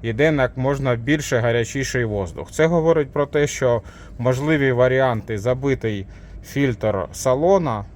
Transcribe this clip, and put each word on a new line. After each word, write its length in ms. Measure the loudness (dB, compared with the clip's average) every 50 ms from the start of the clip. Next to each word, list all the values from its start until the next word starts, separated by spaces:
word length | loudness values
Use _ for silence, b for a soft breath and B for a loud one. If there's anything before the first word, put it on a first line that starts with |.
йде 320 | -4 -4 0 2 2 4 4
як 240 | 4 2 0 0
можна 380 | -2 0 0 0 0 0 0 0
більше 420 | 0 2 0 0 0 0 0 0
гарячіший 680 | 2 2 2 2 2 0 -2 -4 -6 -6 -2 -2 -2 -2
воздух. 460 | 0 -2 -2 -4 -4 -6 -10 -10 -8
Це 160 | 0 2 2
говорить 440 | 4 4 2 4 4 2 2 0 -2
про 140 | -2 -2 -2
те, 220 | 0 0 0 0
що 340 | 0 -2 0 2 2 2 0 B B B B B B B
можливі 540 | -2 0 0 0 0 2 0 2 2 4 2
варіанти: 680 | 4 4 4 4 4 2 2 2 0 -2 -4 -6 -8
забитий 680 | -4 -2 -2 -2 0 0 -2 -2 0 -2 -4 -4 -4 -8 B B B B B B B -16
фільтр 600 | -6 -2 0 0 0 0 0 -2 -2 0 -2 -4 -6
салона 760 | -8 -4 0 0 2 2 4 4 4 4 2 0 -4 -4 -8 -10 -16